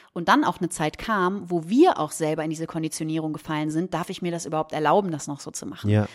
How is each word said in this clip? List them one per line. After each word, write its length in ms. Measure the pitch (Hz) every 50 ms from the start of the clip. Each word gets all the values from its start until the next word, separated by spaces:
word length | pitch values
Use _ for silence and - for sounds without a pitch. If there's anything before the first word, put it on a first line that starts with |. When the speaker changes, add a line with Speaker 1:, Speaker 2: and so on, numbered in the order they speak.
| - _ _
Speaker 1:
Und 140 | 180 170
dann 160 | 180 214 285 302
auch 160 | - 180 -
eine 100 | 185 160
Zeit 280 | - - 160 156 -
kam, 520 | - - - 220 202 180 180 196 208 180 170
wo 180 | 175 170 156 165
wir 280 | 214 262 339 381 -
auch 140 | - 156 147
selber 320 | - - 160 151 156 160 156
in 60 | 160
diese 180 | 160 156 165
Konditionierung 640 | 160 - 160 156 156 - - 160 156 156 160 160 156 151
gefallen 380 | 165 - - 156 151 151 156
sind, 220 | 156 160 180 180 -
darf 160 | 160 175 -
ich 120 | 190 -
mir 100 | 185 170
das 140 | 170 165 -
überhaupt 280 | 170 156 156 156 - -
erlauben, 360 | 151 156 147 160 202 202 180
das 180 | 160 143 -
noch 120 | - 143 139
so 120 | - -
zu 140 | - - -
machen? 240 | - - - - 104
Speaker 2:
Ja. 180 | 104 107 104 -